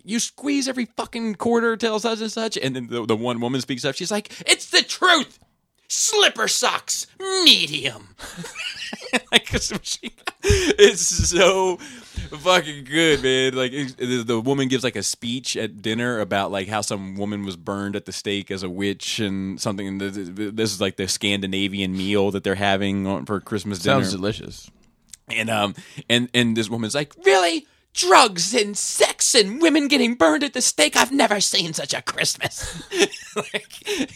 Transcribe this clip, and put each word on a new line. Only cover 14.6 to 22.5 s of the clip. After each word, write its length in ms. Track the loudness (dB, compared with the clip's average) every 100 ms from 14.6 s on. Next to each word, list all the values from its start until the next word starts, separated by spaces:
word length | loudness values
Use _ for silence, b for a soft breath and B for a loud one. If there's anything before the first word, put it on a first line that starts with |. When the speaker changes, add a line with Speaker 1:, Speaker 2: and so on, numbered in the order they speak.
| 2
Speaker 1:
gives, 140 | 0
like, 120 | 0 -2
a 60 |
speech 540 | -4 -4 -6 -6 -4 -4
at 240 | -6 -4
dinner 380 | -4 -2 0 -2
about, 300 | 0 0 0
like, 180 | -2 -2
how 120 | -4
some 340 | -2 -4 -6 -6
woman 280 | -4 -4
was 120 | -6 -8
burned 400 | -6 -4 -4 -6
at 100 | -8
the 60 |
stake 380 | -8 -4 -4 -4
as 120 | -6
a 60 | -6
witch 480 | -4 -2 -2 -4 -2
and 420 | -2 -2 -4 -4
something. 260 | -4 -4 -4
And 140 | -4
th-, 140 | -4 -6 -8 -6
th-, 180 | -4
this 180 | 0 0
is, 80 | 0
like, 160 | -2 -2
the 100 | -4
Scandinavian 880 | -2 0 0 0 0 -2 -2 -2 -2
meal 340 | 2 2 2
that 140 | 0
they're 100 | -2